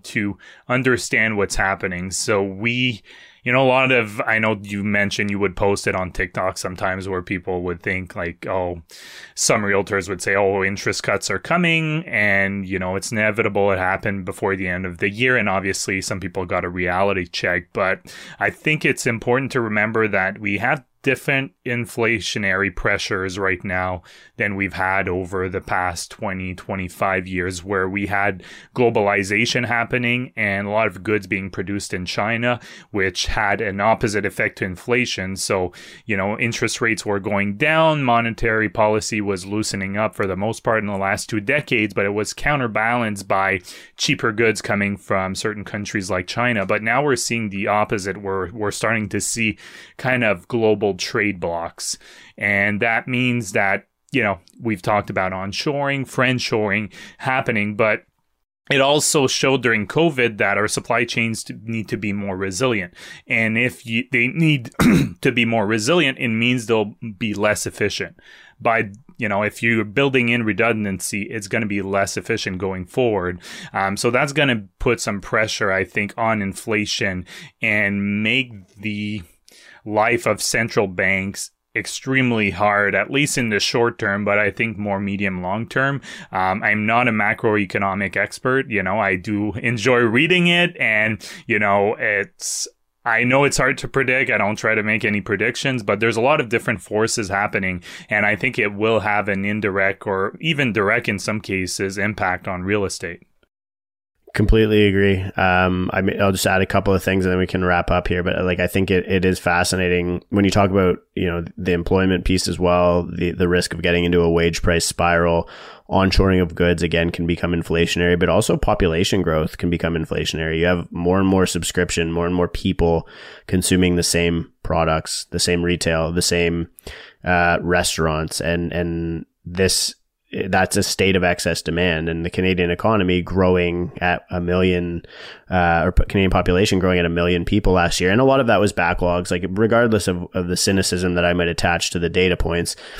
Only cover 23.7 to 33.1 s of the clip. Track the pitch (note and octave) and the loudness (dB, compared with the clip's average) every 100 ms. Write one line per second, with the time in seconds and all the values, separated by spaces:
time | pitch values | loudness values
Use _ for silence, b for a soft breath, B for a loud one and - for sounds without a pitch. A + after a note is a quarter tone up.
23.7 | F2+ F#2 F2+ B B B - G#2 F#2+ G2 | -2 -2 -4 B B B -4 -2 -2 -4
24.7 | F2+ F#2 F#2+ F#2+ F2+ F2+ F#2+ F#2 F#2 - | 0 0 0 0 -2 -4 -4 -4 -4 -2
25.7 | G2 F2+ E2+ - - G#2+ F#2 F#2 F2 - | -2 -2 -4 -10 -8 -6 -6 -8 -10 -8
26.7 | G2 F2+ - G2+ F#2+ F#2 F2+ F2+ F2 F2+ | -6 -6 -2 0 0 -2 -4 -4 -6 -4
27.7 | F#2+ F#2 G2+ G2 G2+ G2+ F#2 B B B | -2 -2 -4 -2 0 0 -4 B B B
28.7 | - A#2+ A#2 G2+ G2+ G2 G#2 A#2 B2+ A#2+ | 0 2 4 2 2 2 0 0 0 0
29.7 | A#2 A#2 C3 A#2+ B2 B2+ - G#2 G2 G2+ | -2 0 -2 0 -2 -4 -4 -2 -2 -2
30.7 | G#2+ A2 F#2 F2+ G#2+ F#2+ F#2+ F#2+ G#2 F#2 | 0 0 -2 -2 -2 0 -6 -6 -8 -6
31.7 | G2+ - F#2+ F2+ - G#2+ A2+ A#2+ A#2+ B | -6 -6 -8 -6 -4 -2 0 0 -2 B
32.7 | B B G#2 F#2+ | B B -2 -2